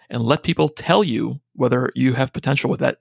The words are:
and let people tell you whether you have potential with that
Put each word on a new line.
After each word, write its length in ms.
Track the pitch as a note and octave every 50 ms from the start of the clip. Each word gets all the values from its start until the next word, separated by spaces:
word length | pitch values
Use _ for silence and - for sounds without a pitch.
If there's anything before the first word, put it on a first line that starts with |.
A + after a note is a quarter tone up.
| _
and 140 | - - A#2+
let 220 | A2+ A#2 D3 - -
people 260 | - E3 - D#3 D3+
tell 340 | - - - - E3+ G#3 G#3
you 360 | D#3+ A2+ - - B2 C3 - - _ _
whether 360 | - B2+ A#2+ B2 B2 B2+ - -
you 180 | B2 B2+ C3 B2
have 180 | C3+ C3 B2+
potential 380 | - - - - C#3+ C#3+ - D3+
with 100 | E3 -
that 200 | C#3 - - -